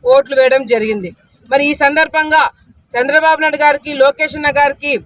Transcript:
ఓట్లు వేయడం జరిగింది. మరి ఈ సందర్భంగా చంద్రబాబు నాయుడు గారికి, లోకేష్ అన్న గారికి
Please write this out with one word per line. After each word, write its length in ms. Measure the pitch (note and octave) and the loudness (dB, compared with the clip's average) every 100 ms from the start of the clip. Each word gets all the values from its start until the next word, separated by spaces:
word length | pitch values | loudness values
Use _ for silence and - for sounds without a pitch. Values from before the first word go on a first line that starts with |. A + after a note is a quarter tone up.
ఓట్లు 300 | B3 C4+ C4+ C4+ | 4 2 2 0
వేయడం 220 | C4 C4 B3 | 2 0 0
జరిగింది. 380 | A3+ A3 G#3 F3+ - _ _ _ | -2 -2 -6 -8 -14 _ _ _
మరి 140 | C4+ D4 | -2 0
ఈ 40 | D4 | 0
సందర్భంగా 580 | C#4+ D4 D#4 D#4+ D#4 D#4 C#4+ - _ _ _ | 0 0 -2 -2 0 0 0 -4 _ _ _
చంద్రబాబు 460 | A#3 C4 D4+ D#4+ D#4 | -6 0 0 2 0
నాయుడు 200 | D#4 D4 | -2 0
గారికి, 280 | D4 C#4+ D4 C#4+ | 0 0 -4 0
లోకేష్ 340 | C4+ C#4+ D4+ D4+ | 0 2 -6 -4
అన్న 140 | D4 C#4+ | -4 0
గారికి 320 | C#4+ C#4 D4 B3 | 0 0 -6 -6